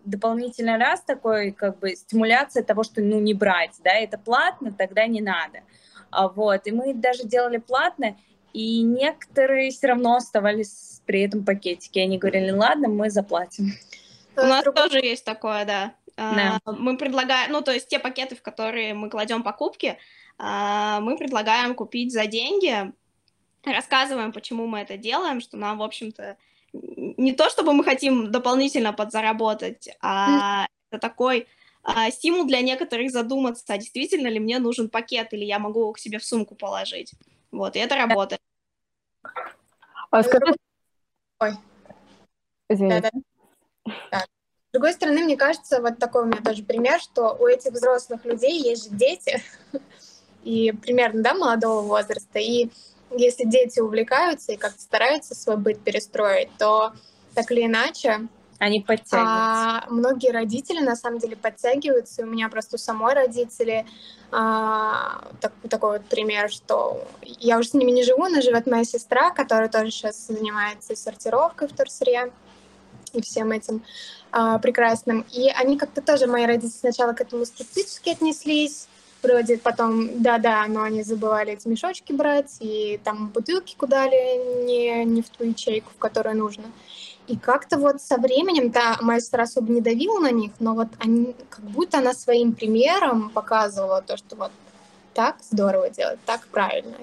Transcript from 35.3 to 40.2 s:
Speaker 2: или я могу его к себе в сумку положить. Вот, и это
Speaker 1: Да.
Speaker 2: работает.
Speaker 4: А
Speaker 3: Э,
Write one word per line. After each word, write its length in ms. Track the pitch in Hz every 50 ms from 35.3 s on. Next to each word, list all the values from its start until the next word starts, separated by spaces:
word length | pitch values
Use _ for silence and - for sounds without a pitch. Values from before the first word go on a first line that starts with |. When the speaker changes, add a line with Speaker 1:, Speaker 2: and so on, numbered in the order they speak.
| 220
Speaker 2:
или 120 | 208 208
я 140 | 208 202 208
могу 220 | 208 214 214 233
его 120 | 226 214 226
к 60 | -
себе 180 | - 226 214 214
в 60 | -
сумку 300 | - 247 226 208 - 214
положить. 580 | - - 196 196 196 196 - - - 208 - - _ _ _ _ _ _ _
Вот, 240 | - 196 196 190 -
и 40 | 233
это 160 | 233 240 277
Speaker 1:
Да. 60 | 277 247
Speaker 2:
работает. 340 | 233 226 196 196 - 196 - _ _ _ _ _ _ _ _ _ _ _ _ _ _ _ _ - - - - - - - _ _ _ _ _ _ _ - - - -
Speaker 4:
А 80 | -
Speaker 3:
Э, 40 | 226